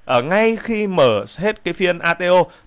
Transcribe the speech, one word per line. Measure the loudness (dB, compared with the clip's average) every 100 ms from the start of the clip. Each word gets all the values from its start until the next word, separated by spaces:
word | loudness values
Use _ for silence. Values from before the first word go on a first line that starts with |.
ở | -2 -2
ngay | 0 0 0 0
khi | -4 -4 -2
mở | 2 2 2 -4 -6
hết | -6 -4
cái | -8
phiên | -2 -2 -2
A | -2
T | -2
O | 2 2 2 -4